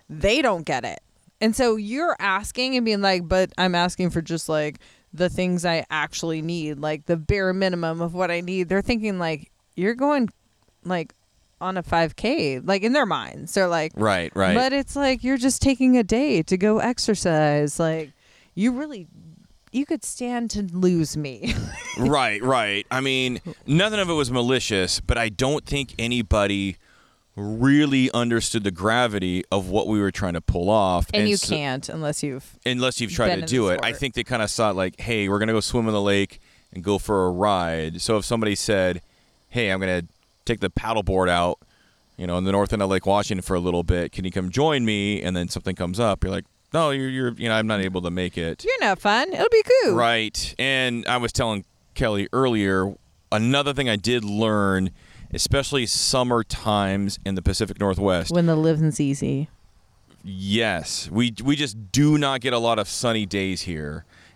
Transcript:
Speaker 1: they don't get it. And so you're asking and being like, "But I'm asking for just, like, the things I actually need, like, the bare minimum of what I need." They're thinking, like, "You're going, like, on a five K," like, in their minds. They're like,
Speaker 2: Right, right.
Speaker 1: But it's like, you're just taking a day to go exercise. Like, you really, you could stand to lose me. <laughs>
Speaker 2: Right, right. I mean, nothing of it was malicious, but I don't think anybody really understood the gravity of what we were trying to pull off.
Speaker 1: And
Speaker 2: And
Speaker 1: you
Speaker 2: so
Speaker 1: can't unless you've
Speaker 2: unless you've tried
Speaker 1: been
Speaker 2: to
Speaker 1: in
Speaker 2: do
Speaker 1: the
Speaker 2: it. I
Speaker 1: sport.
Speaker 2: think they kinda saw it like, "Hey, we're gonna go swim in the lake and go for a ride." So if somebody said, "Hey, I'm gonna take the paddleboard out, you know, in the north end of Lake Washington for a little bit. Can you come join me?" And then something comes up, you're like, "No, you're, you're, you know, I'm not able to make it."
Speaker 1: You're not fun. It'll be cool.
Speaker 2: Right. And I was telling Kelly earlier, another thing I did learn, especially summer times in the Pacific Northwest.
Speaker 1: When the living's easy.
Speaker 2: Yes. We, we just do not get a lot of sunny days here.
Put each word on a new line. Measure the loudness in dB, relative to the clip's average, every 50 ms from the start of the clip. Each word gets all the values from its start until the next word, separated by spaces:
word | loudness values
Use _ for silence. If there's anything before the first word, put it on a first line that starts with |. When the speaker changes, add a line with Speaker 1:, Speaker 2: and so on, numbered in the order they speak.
| _ -16
Speaker 1:
they | -6 0 2 2 4 4
don't | 2 2 0 0 -2
get | -4 -4 -4 -4
it. | -6 -10 -12 -16 _ _ _ _ _ _ -2
And | 0 0 2
so | 2 2 2 2
you're | 2 -2 -4 -4 -2 -2 -2 -2 0
asking | 0 0 0 -2 -4 -6 -6 -4 -2 -2 0 0
and | 0
being | 0 0 2
like, | 2 2 2 2 0 0
"But | 2 2 2 2 0 0
I'm | 0 2 2
asking | 2 0 0 0 -2 -2 0
for | 0 -2
just, | -2 -4 -4 -6 -4 -2
like, | -2 0 -2 -2 -6 -10 -16 -20 _ _ _ _ -4
the | -2 -2 -2
things | 0 0 -2 0 0 0 0
I | 0 -2 -2 -2 -4
actually | -4 -4 -4 -4 -6 -6 -6 -4 -4 -4
need, | -4 -6 -6 -4 -6 -6 -6 -6
like, | -4 -4 -4 -4 -2
the | -2 -2 0
bare | 0 0 0 2 0 0 0
minimum | 0 0 0 0 -2 -2 -4 -2 -4
of | -4 -4 -4
what | -2 -2 -2
I | -2 -2
need." | -4 -4 -2 -2 -2 0
They're | 0 0
thinking, | 0 0 -2 -2 -2 -4 -4 -2
like, | -2 -4 -4 -6 -8 -14 _ _ _ _ _
"You're | -4 -2 -2 0
going, | 0 0 0 2 2 0 -2 -4 _ _ _ _ _ _ _ _ _ -6
like, | -4 -4 -4 -4 -6 -12 _ _ _ _ _ _ _ _ -10
on | -8 -6 -6
a | -6 -4
five | 0 2 2 2 0 0
K," | -2 -2 -2 0 0 0 -2 -2 -2
like, | -2 0 0 0 2
in | 2 2
their | 2 2
minds. | 2 0 -4 -4 -8 -12 -14 -14 -4 0
They're | 2 2 2
like, | 2 0 -2 -2 -2
Speaker 2:
Right, | 0 2 2 2 2 0 -2 0
right. | 2 2 4 4
Speaker 1:
But | 4 4 2
it's | 2 0 -2 -4 -2
like, | 0 2 2 0 0 0
you're | 0 0 2
just | 2 0 0 2
taking | 2 2 2 4 4 6 6 4
a | 4
day | 2 2 0 2 2 2 0 2
to | 0 0 2
go | 4 2 2 2
exercise. | 2 0 -2 -2 0 0 0 0 2 2 4 4 4 4 4 2 2 0 0 0
Like, | 0 0 0 -2 -6 -8 -14 _ _ _ _ _ _ _ _
you | -2 0 0
really, | 0 -2 -4 -8 -10 -14 -16 -18 -20 -20 -20 -20 -20 -20 -20 _ _ _ _ _ -4
you | -4 -2
could | -2 -4 -4 -6
stand | -8 -10 -8 -6 -6 -4 -4 -4 -4
to | -4 -4 -6
lose | -4 0 2 4 4 4 4 2 0 -2 -6
me. | -8 -8 -8 -8 -6 -4 -4 -4
<laughs> | -4 -6 -10 -12 -12 -10 -4
Speaker 2:
Right, | -2 0 2 2 2 2 0 0 0
right. | 0 2 2 2 2 0 0 -2 -4 -4
I | -4 -2
mean, | 0 0 0 0 0 -2 -4 -6 -8 -12 -16 -10 -2 2
nothing | 2 4 4 2 0 0
of | 0 0
it | 0
was | 0 0 0
malicious, | 0 0 2 2 2 0 0 0 0 0 2 0 -2 -2
but | -2 -2 0
I | 0 0 -2
don't | -2 0 0 0 0 -2 -4
think | -4 -4 -4 -4 -6 -6 -4
anybody | -4 -2 0 -2 0 0 2 2 2 2 0 0 -2 -4 -4 -8 -12 _ _ _ _ _ _ _ _ _ _
really | -10 -8 -6 -2 2 4 6 6 6 6 4 4 2 2 2
understood | 2 0 0 2 2 0 0 0 -2 -2 -2
the | -2
gravity | -2 0 0 2 2 4 2 2 0 -2 -2 -2 -2 -2 -2 -2
of | -2 -2 -2 0
what | 0 0 0 2
we | 2 2
were | 2 0
trying | 0 -2 -4 -4 -4
to | -2
pull | -2 -2 0 0 2 2
off. | 4 4 4 4 2 0 0 0 0
Speaker 1:
And | 0
Speaker 2:
And | 0 2
Speaker 1:
you | 0 0
Speaker 2:
so | -2 -2 -2
Speaker 1:
can't | -2 -2 -4 -6 -6 -8 -10
unless | -8 -6 -6 -4 -4 -4 -4
you've | -6 -6 -8 -12 -16 -16 -8 -4
Speaker 2:
unless | -4 -2 0 0 -2 -2 -2
you've | -4 -4
tried | 0 0 2 2
Speaker 1:
been | 2 0
Speaker 2:
to | -2
Speaker 1:
in | 0
Speaker 2:
do | 0 2 2 2
Speaker 1:
the | 2
Speaker 2:
it. | 0 0
I | -2
Speaker 1:
sport. | -4 -4
Speaker 2:
think | -6 -6 -4
they | -6 -4
kinda | -2 -2 -2 -2 -2
saw | 0 0 0 0
it | 2
like, | 0 -2 -2 -4 -6
"Hey, | -6 -4 -2 0 0 0
we're | 0 0
gonna | 2 2 0
go | 0
swim | 0 0 0 0 0 0
in | 0
the | 2
lake | 2 2 2 2 2 0 -4 -12 -20 _ _ _ _ _
and | -16 -6 -2
go | 0 0 0
for | 0 0 0 2 2 0
a |
ride." | 0 2 2 2 2 2 0 -2 -2 -4 -4 -6 -6 -6
So | -2 0 0 0
if | 0
somebody | -2 -2 0 0 0 0
said, | 0 0 0 2 2 2 2 0 -2 -8 _ _ _ _ _ _ _ _ _
"Hey, | -4 -2 -2 0
I'm | 0 0
gonna | 0 0 -2 -2 -4 -6 _ _ _ _ _ _ _
take | -4 -2 -2
the | -2 -4
paddleboard | -4 -4 -4 -2 -2 -2 0 0 2 2 2 4
out, | 2 2 2 0 -2 -4 _ _ _ _ _ _ _ _ _ _ _ -10
you | -6 -4
know, | -2 -2
in | 0
the | 2
north | 2 2 2 0 0
end | 0
of | 0 0
Lake | 0 0 0
Washington | 2 2 2 0 0 -4 -4 -4
for | -2 -2
a | -2
little | 0 0 0 0 0
bit. | 0 0 0 -2 -4
Can | -6 -6 -6
you | -6
come | -4 -4 -4 -2
join | 0 0 2 2 2 0 0
me?" | 0 0 0 -2 -2 -2 -2
And | -4 -4 -2
then | -2 -4 -4
something | -6 -6 -6 -6 -6
comes | -4 -4 -4 -2 0
up, | 0 0 0 0 -2
you're | -4 -4
like, | -6 -8 -10 _ _ _ _ -2
"No, | 0 0 0
you're, | 0 -2 -4 -4
you're, | -4 -4 -4 -4 -4
you | -4 -2 0
know, | 0
I'm | 0 0 0
not | 0 0
able | 0 -2 -2 -4
to | -4 -4
make | -2 -2 -4 -4 -4
it." | -4 -4 -4 -6 -4 -4
Speaker 1:
You're | -4 -2 0
not | 0 0 0 0
fun. | 0 2 2 2 0 -2
It'll | -2 0 2 4
be | 4 4 6 6 6 6 6
cool. | 4 4
Speaker 2:
Right. | 4 4 4 4 2 0 -2 -4 -6 -8 -6 -4 -2
And | 0 0 2 2 2 0 0 -2 -2 -2
I | 0 0
was | 0 -2
telling | 0 0 0 0 -2 -4 -6 _ _ _ _ _ -4
Kelly | -2 0 2 2 0 0 0 0
earlier, | 2 2 4 4 2 2 2 2 2 0 -2 -4 -8 _ _ _ _ _ _
another | 0 0 2 2 2 2 2 0 -2
thing | 0 0 0
I | 0
did | 0 0 0 0 0 0
learn, | -2 0 0 2 2 2 2 2 2 2 2 0 -2 -4 -8 -18 -20 -20 -20 -14 -8
especially | -6 -4 -2 0 0 0 0 0 0 0 0
summer | 0 -2 -2 0 0 2 2 2 2 2 0 0
times | -2 -6 -4 -2 0 2 2 2 2 0 0 0 -2 -4 -4 -4
in | -4 -4
the | -2
Pacific | 0 0 0 0 -2 -4 -2 0
Northwest. | 0 0 0 2 2 2 2 2 0 0
Speaker 1:
When | 0 2 2 4
the | 4
living's | 4 4 2 2 2 2 0 2 0
easy. | 0 0 0 -2 -2 -2 -2 -2 -4 -6 -10 _ -20 -20 _ _ _ _ _ _ _ _ -20 -20 -16
Speaker 2:
Yes. | -14 -10 -6 -2 0 2 2 2 2 0 -2 -4 -6 -8 -8 -8 -4
We, | 0 0 0 0 0 -2 0
we | 0 0
just | 0 0 -4 -6 -8 -8 -2
do | 2 4 6 6 6 4
not | 4 2 0 -2
get | -2 0 0
a | 2
lot | 2 2 2 2
of | 0 -2
sunny | -4 -2 0 0 0 0 -2
days | -2 -2 -2 -2 -2 -2 -4
here. | -6 -6 -8 -6 -8 -8 -10 -10 -14 _ _ -20 -20 -20 _